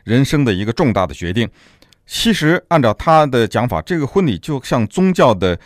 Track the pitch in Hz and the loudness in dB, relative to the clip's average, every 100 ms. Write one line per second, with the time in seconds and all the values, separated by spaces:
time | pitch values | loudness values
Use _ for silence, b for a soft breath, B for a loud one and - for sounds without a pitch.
0 | - 120 139 151 127 92 104 - 139 98 | 0 0 2 2 0 0 -2 0 0 0
1 | 92 - 87 101 107 b b b b b | -2 -4 -6 -4 -4 b b b b b
2 | _ - 226 185 151 180 - 165 120 104 | _ -4 0 0 0 0 0 0 2 0
3 | - 160 151 127 110 107 117 87 - 175 | 2 2 4 0 0 -2 -2 -4 -4 -6
4 | 135 196 180 95 - 143 - 139 107 - | -2 0 0 -2 -6 -10 -4 -2 -2 0
5 | 190 185 147 95 92 85 | 0 4 2 2 0 -2